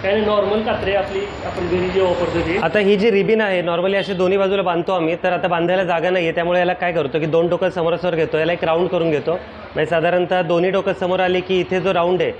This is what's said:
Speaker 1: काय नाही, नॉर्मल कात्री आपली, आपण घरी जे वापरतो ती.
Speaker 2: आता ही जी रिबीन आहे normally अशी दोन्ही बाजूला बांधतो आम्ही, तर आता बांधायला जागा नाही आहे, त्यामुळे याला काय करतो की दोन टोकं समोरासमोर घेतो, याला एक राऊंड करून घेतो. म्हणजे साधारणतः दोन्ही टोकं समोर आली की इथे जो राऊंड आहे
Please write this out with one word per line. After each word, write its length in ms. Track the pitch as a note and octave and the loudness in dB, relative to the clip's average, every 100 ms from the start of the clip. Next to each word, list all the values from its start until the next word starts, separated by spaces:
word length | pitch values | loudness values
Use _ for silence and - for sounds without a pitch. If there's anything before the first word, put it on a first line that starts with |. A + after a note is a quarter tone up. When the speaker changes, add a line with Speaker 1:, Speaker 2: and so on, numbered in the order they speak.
Speaker 1:
काय 80 | F#3+ | 0
नाही, 140 | G#3+ G#3 | 0 2
नॉर्मल 360 | G#3 G3 G#3+ | 2 2 0
कात्री 340 | A3+ G#3 F#3+ G3 | 0 -2 0 0
आपली, 240 | F#3+ G3 G3+ - - | 0 -4 -6 -8 -8
आपण 220 | - F3 | -6 -2
घरी 220 | F3+ F#3 | 0 0
जे 120 | F#3 | 2
वापरतो 380 | F#3 E3+ E3+ E3 | 2 2 0 -2
ती. 180 | E3 F#3 | 0 0
Speaker 2:
आता 220 | E3 G3+ | 0 2
ही 160 | G3 G#3 | 2 4
जी 160 | A3+ | 4
रिबीन 300 | G3 F#3+ A3 | 2 2 2
आहे 220 | G#3+ F#3 | 2 0
normally 320 | E3+ E3+ F#3 G3 | 0 0 0 0
अशी 180 | F#3+ | -2
दोन्ही 240 | F#3+ F3+ G3 | 0 2 2
बाजूला 240 | G3 G3 | 2 0
बांधतो 300 | F#3 E3+ E3+ | 0 0 0
आम्ही, 240 | F#3 D#3+ E3+ | 0 0 0
तर 100 | F3+ | 0
आता 140 | F3 F3+ | 0 0
बांधायला 360 | F3 E3+ F#3 | 0 2 0
जागा 260 | F3+ E3+ E3 | 0 0 0
नाही 160 | F#3 E3 | 0 0
आहे, 100 | E3 | 0
त्यामुळे 240 | E3+ F3+ | 0 2
याला 140 | F3 | 0
काय 180 | F3+ F3+ | 0 -2
करतो 280 | E3+ C#3+ D#3 | -2 -2 -2
की 60 | D#3+ | 0
दोन 240 | E3 E3+ | 2 2
टोकं 200 | E3+ F#3 | 0 -2
समोरासमोर 460 | F#3 E3 E3+ F3+ E3 | 0 -2 0 -2 0
घेतो, 220 | D#3 D#3 | 0 0
याला 160 | D#3+ | 0
एक 100 | F3 | 0
राऊंड 240 | F3+ E3 F3+ | 0 0 0
करून 240 | F3+ E3 | 0 0
घेतो. 200 | D3 C#3 F3 - - - - | 0 -2 -4 -6 -16 -10 -4
म्हणजे 140 | D#3 | 0
साधारणतः 520 | E3 E3 F3+ F3+ F#3 | 0 2 0 0 0
दोन्ही 300 | E3+ E3+ F3+ | 0 2 2
टोकं 220 | F#3+ G3 | 0 -2
समोर 260 | F3+ F3+ F#3 | -2 -2 0
आली 220 | F#3 F3+ | 0 0
की 180 | F3+ F#3 | 0 -2
इथे 220 | F3 F#3 | 0 -2
जो 120 | F3 | 0
राऊंड 280 | F3+ E3+ F3+ | 0 2 0
आहे 100 | D3 G#2 | 0 -4